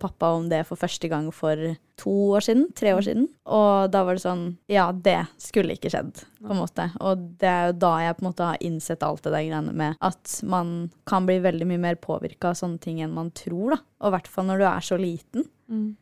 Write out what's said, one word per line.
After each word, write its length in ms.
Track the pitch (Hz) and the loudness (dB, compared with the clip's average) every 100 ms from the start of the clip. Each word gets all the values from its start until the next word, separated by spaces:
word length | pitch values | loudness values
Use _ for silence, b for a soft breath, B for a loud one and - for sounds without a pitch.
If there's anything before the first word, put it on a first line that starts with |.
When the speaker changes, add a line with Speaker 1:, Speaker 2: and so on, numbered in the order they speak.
Speaker 1:
pappa 320 | 185 - 165 | -4 0 0
om 140 | 165 170 | 2 0
det 140 | 165 165 | 0 -2
for 140 | 175 | -4
første 260 | 175 - 170 | -4 -4 -4
gang 220 | 156 156 | -2 -4
for 240 | - 156 156 160 165 _ - | -2 -2 0 -2 -6 _ -10
to 140 | - 202 202 | -2 2 4
år 120 | 202 | 4
siden, 220 | 208 233 339 | 4 4 2
tre 180 | - 208 | 2 2
år 80 | 190 | 4
Speaker 2:
Mm. 80 | 202 | 2
Speaker 1:
siden. 200 | 220 294 - | 2 0 -2
Og 500 | - 220 208 196 196 | 0 4 6 4 4
da 100 | 196 | 2
var 120 | 185 | 2
det 100 | 185 | 0
sånn, 320 | 185 180 175 175 - | -2 -2 -4 -8 0
ja, 220 | 202 175 | 2 2
det 300 | 185 185 175 165 - | 2 2 2 0 -8
skulle 380 | - - - - | -4 0 0 0
ikke 160 | - | -2
skjedd, 180 | 151 - - - _ | -2 -4 -10 -20 _
på 100 | 214 | -4
en 60 | 196 | -2
Speaker 2:
Nei. 80 | |
Speaker 1:
måte. 240 | 175 - 170 170 | -2 -4 -6 -2
Og 420 | 190 190 170 175 | 0 0 -4 0
det 80 | 190 | 2
er 200 | 180 175 | 4 2
jo 100 | 175 | 2
da 140 | 175 160 | 2 2
jeg 160 | 165 170 | 0 -2
på 80 | |
en 80 | 185 | -4
måte 160 | 180 170 | -2 -2
har 100 | 160 | -2
innsett 420 | 170 160 - 165 | -4 -6 -6 -4
alt 180 | 151 156 | -4 -4
det 100 | 156 | -2
der 120 | 151 156 | -2 -2
greiene 260 | 156 151 | -4 -4
med 240 | - 151 156 | -2 -2 -2
at 400 | 185 180 - - | -2 -4 -8 -8
man 480 | 208 185 170 170 170 - - | -2 -2 -2 -4 -8 -10 -2
kan 200 | 190 185 | 0 2
bli 120 | 185 | 2
veldig 280 | 180 165 170 | 2 0 0
mye 120 | 175 | 0
mer 160 | 175 | 0
påvirket 500 | 170 - 160 160 - | -2 -4 -6 -6 -4
av 100 | 175 | -4
sånne 260 | 170 180 170 | -2 -4 -6
ting 180 | - 165 | -6 -6
enn 140 | 156 | -6
man 160 | 160 165 | -6 -8
tror, 400 | - - 175 220 | -8 -8 -4 -2
da. 80 | 294 - - | -2 -4 -4
Og 80 | 208 | -2
i 80 | 185 | 0
hvert 100 | - | -2
fall 200 | - 190 | -4 -2
når 120 | 190 | 2
du 60 | |
er 160 | 196 - | 2 0
så 180 | - 180 | -2 -2
liten. 460 | 185 170 - 226 330 _ - | -2 -4 -6 -6 -6 _ -8
Speaker 2:
Mm. 260 | 220 214 208 | -4 -4 -6